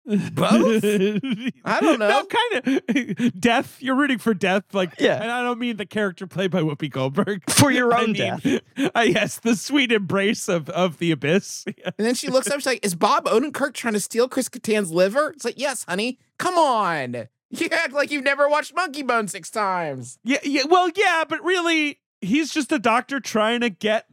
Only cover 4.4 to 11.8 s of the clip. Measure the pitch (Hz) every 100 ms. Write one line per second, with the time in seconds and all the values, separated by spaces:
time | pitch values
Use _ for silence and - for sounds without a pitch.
4.4 | 185 196 - 196 180 - 247 214 226 247
5.4 | 247 233 240 208 190 214 202 175 190 165
6.4 | 190 180 156 147 151 135 131 143 196 202
7.4 | - - 285 247 240 240 226 208 - 123
8.4 | - - - - 269 233 214 190 175 -
9.4 | 226 214 - 285 247 220 175 196 202 226
10.4 | - 175 143 165 185 - 165 147 143 185
11.4 | - - - -